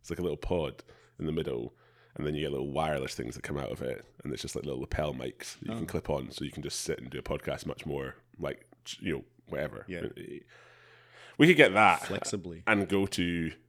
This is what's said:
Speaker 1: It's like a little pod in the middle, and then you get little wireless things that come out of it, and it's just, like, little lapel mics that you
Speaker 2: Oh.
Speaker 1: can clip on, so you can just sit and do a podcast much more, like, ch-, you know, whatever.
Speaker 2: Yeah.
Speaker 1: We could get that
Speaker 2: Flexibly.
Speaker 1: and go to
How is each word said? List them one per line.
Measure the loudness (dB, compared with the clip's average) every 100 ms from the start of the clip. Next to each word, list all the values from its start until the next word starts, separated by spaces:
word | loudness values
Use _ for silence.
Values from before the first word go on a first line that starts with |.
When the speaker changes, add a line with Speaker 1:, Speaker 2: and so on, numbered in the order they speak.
Speaker 1:
It's | -6
like | -4
a |
little | -2 -2
pod | 0 0 -2 -8 -20 -20 -20 -6
in |
the | -4
middle, | -2 -2 -4 -6 _ -20 _ -16
and | -6 -4
then |
you | -2
get | -2
little | -2 -2
wireless | -2 0 0 -4
things | -6 -8 -8
that |
come | -6 -6
out | -6
of | -6
it, | -6 -6 -12 -12
and | -8
it's | -8
just, | -6
like, | -8 -6
little | -6
lapel | -4 -2 -2
mics | -2 -8 -10 -14 -12
that | -10
you |
Speaker 2:
Oh. | -6
Speaker 1:
can | -4
clip | -6 -2
on, | -4 -4
so | -8
you | -8
can | -8
just | -8 -6
sit | -4 -6
and | -6
do | -10
a |
podcast | -6 -4 -4 -6
much | -6 -8 -6
more, | -4 -6 -10 _ -8
like, | -8 -8 -14 -20
ch-, | -16 -8
you | -4
know, | -4 -6 _ -8
whatever. | -4 -4 -6 -10
Speaker 2:
Yeah. | -6 -6 -8 -12 -14 -16 -20 -20 -20 -20 -20 -20 -20 -18 8
Speaker 1:
We | 8
could | 12
get | 10
that | 10 8 8 2
Speaker 2:
Flexibly. | -4 -2 -4 -6 -4 4
Speaker 1:
and | 4 4
go | 2 2
to | 2 2 2 -2 -6